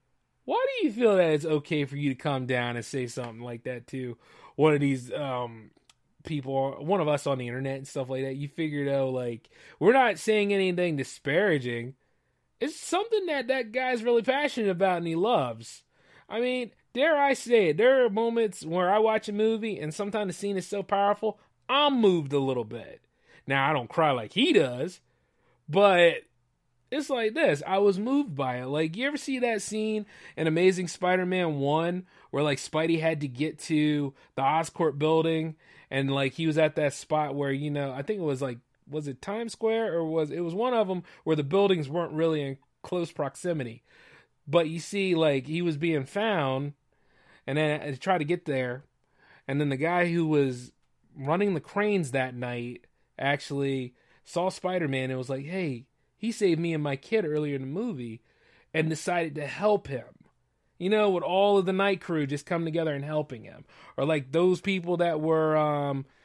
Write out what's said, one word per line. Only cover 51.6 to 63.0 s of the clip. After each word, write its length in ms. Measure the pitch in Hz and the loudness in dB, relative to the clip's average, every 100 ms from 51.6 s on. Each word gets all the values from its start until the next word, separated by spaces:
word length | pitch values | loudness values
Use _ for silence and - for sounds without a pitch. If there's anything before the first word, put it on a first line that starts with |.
cranes 520 | - 202 208 196 143 | -4 -2 0 0 0
that 200 | 131 127 | -2 -4
night 540 | 123 123 120 120 123 - _ _ - | -4 -6 -6 -8 -12 -18 _ _ -4
actually 760 | 139 143 - 139 139 135 123 - _ _ | -2 -2 -4 -4 -2 -2 -6 -12 _ _
saw 240 | - 170 185 | -8 -4 -2
Spider-Man 640 | 180 185 185 151 135 131 | -2 -4 -2 0 -2 -2
and 80 | 131 | -4
was 100 | 127 | -6
like, 180 | 135 143 | -8 -6
"Hey, 400 | 185 165 123 - _ _ _ | -4 -4 -6 -12 _ _ _
he 140 | 226 | -8
saved 300 | 220 196 160 | 0 2 2
me 120 | 170 | 0
and 80 | 160 | -2
my 120 | 147 | -2
kid 300 | 135 - 220 | -4 -2 -2
earlier 320 | 170 151 147 139 | 0 -2 -2 -4
in 60 | |
the 40 | 135 | -6
movie," 560 | 160 247 147 120 117 _ _ _ _ _ | -6 -6 -8 -10 -12 _ _ _ _ _
and 160 | 160 160 | -2 -2
decided 460 | 156 - 175 165 | -2 -2 -2 -2
to 140 | 143 143 | -6 -10
help 400 | - 208 202 170 | -2 2 2 0
him. 160 | 131 - - _ _ _ _ _ - | -10 -10 -20 _ _ _ _ _ -6
You 120 | 180 | 0
know, 200 | 214 208 | 4 4
with 140 | 180 | 2
all 340 | 147 185 202 202 | 0 2 4 4
of 80 | 180 | 2
the 60 | |
night 280 | 190 196 196 | 0 0 0
crew 240 | - 160 | -2 -2
just 220 | 139 143 - | -2 -4 -4
come 180 | 170 | -4
together 300 | 165 165 160 | -2 -2 -2
and 100 | 139 | -4